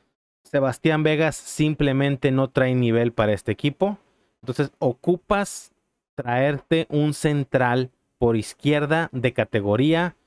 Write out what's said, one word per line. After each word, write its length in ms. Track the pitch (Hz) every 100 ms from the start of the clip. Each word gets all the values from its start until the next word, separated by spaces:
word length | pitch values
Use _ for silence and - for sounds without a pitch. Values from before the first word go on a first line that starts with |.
| _ _ _ _
Sebastián 600 | - 143 135 - 160 156
Vegas 340 | 156 151 156 -
simplemente 920 | - - 151 151 143 135 139 135 143
no 180 | 131 135
trae 260 | 135 127
nivel 380 | 127 117 113 120
para 200 | 117 107
este 200 | 104 -
equipo. 460 | 101 143 - 196 202 _ _ _ _
Entonces 300 | 123 123 139 -
ocupas 960 | - - - 180 - 202 202 - - _ _ _ _
traerte 720 | - 120 123 139 143 - 165 -
un 240 | 147 151
central 760 | 147 156 147 131 127 123 127 127 _ _ -
por 180 | 120 113
izquierda 720 | - - 143 147 147 160 165
de 200 | 127 120
categoría, 840 | - 107 107 101 107 151 165 175 -